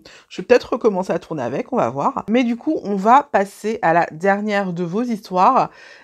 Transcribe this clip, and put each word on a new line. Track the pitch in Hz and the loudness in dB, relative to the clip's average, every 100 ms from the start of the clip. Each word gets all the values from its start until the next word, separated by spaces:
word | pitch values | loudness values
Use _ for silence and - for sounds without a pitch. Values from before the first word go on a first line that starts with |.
| - - _ | -14 -20 _
je | - | -10
vais | 185 | 2
peut-être | 247 - | 2 2
recommencer | 254 240 190 185 | -2 0 0 -2
à | 175 | -6
tourner | - 160 | -6 -6
avec, | 120 139 254 | -4 -6 -4
on | 240 | -2
va | 127 | -2
voir. | 131 185 269 - | -2 -4 -4 -2
Mais | 226 | 0
du | 240 240 | 0 -2
coup, | 311 311 | -4 -4
on | - 202 | -4 -2
va | 196 254 | 4 4
passer | - 208 196 - 208 226 | 4 -2 -2 -6 -8 -2
à | 165 | 2
la | 165 - | 2 0
dernière | 156 196 202 208 202 190 | 0 0 0 0 -2 -2
de | 170 | -4
vos | 175 190 | -4 -4
histoires. | 247 220 - 185 196 262 156 - - - | -4 -6 -4 2 4 4 0 -4 -20 -20